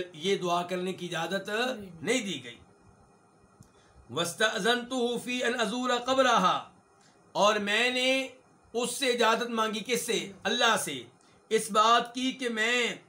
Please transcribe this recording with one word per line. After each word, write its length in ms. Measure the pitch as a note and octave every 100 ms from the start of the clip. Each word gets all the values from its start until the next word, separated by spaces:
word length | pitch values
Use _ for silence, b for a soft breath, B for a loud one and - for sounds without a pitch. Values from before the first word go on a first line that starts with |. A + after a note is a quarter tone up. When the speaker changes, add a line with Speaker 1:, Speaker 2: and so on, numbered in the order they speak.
| F3+
Speaker 1:
یہ 240 | D#3 E3+ G3
دعا 260 | F3 F3
کرنے 300 | F3 F#3 F#3
کی 140 | F3+ F3
اجازت 420 | D#3+ E3+ F#3+ -
Speaker 2:
نہیں۔ 420 | G#3+ B3+ B3 G3 E3
Speaker 1:
نہیں 200 | D3+ B3+
دی 240 | G3+ D3
گئی۔" 120 | B2 A2+ - _ - - _ _ _ _ _ - b b b b -
"وَاسْتَأْذَنْتُهُ 1080 | B2 E3+ - A3 A3 G3 A#3+ A#3+ C4 A#3+ A#3
فِي 160 | - B3
أَنْ 220 | B3 B3+
أَزُورَ 300 | G#3+ B3 B3
قَبْرَهَا۔" 800 | B3 A#3+ C4 B3+ A3+ F#3 D3 - - _ _ b b _
اور 220 | D#3+ G3+
میں 360 | G#3+ G3+ G#3 B3
نے 380 | B3+ B3+ C4+ C4 - _ _ _
اس 240 | A3+ A#3+ -
سے 100 | C4
اجازت 440 | A#3+ A3 A3 A#3+
مانگی، 300 | A#3 G#3+ G#3+ G#3
کس 200 | A#3 -
سے؟ 260 | F#3+ D#3 -
اللہ 340 | F#3+ A#3+ A#3 G#3
سے۔ 180 | - C3+ A2+ - b b -
اس 220 | A3 G#3+
بات 440 | G#3+ A3 A#3 A#3
کی 180 | B3+ C4
کہ 160 | - B3
میں 460 | A3+ A3 B3 A3+ F#3